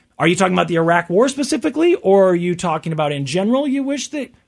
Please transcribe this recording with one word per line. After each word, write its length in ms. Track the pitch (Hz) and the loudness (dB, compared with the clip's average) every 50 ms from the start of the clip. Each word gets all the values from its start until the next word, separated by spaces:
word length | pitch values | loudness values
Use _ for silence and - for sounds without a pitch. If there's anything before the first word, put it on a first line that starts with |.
| _ _ _ - | _ _ _ -2
are 100 | 147 165 | 0 0
you 80 | 180 | 2
talking 160 | 180 196 185 180 | 2 2 0 2
about 120 | 180 175 165 | 0 0 0
the 80 | 175 | 0
Iraq 340 | 165 165 165 170 175 170 - | 0 2 2 2 0 0 0
War 200 | 175 202 247 269 | 0 2 2 0
specifically, 640 | - 277 285 277 320 247 - 311 247 302 330 349 339 | 0 -4 -4 -4 -4 -2 -2 -4 -2 2 2 2 2
or 360 | - - 190 196 196 190 185 | 2 2 2 4 6 6 4
are 40 | 180 | 2
you 180 | 175 175 180 175 | 2 0 -2 -4
talking 380 | 175 185 175 156 160 - 170 | -2 -2 -4 -4 -4 -4 -6
about 220 | 160 156 151 147 147 | -4 -2 -2 -2 -2
in 120 | 143 139 | -4 -6
general 400 | 131 139 180 196 214 247 269 294 | -4 -2 -2 0 0 0 0 0
you 160 | 285 254 277 269 | -2 -2 -2 -2
wish 260 | 269 285 269 - - | -4 -4 -6 -6 -8
that," 200 | - 294 247 - _ _ _ | -8 -10 -10 -10 _ _ _